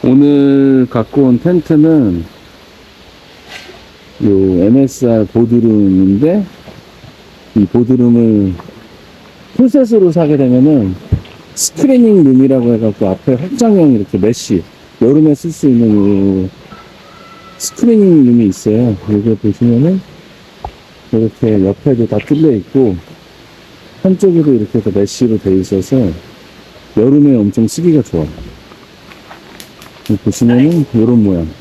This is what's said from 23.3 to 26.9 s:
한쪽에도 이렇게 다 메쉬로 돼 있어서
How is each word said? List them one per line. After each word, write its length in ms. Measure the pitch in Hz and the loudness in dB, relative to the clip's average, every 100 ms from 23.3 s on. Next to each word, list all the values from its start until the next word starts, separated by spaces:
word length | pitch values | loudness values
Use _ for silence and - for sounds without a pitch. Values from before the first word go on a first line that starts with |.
| - - - - - - - | -20 -20 -20 -20 -20 -20 -6
한쪽에도 520 | 190 185 196 170 151 | -4 0 0 2 0
이렇게 260 | 120 104 117 | 0 -2 -4
다 100 | 104 | -4
메쉬로 440 | 98 101 - 120 110 | -2 -4 -2 -2 -2
돼 180 | 98 95 | -2 -2
있어서 360 | 92 98 92 135 101 80 - - - - - - - | -2 -6 -2 -2 -2 -6 -16 -20 -20 -20 -20 -20 -6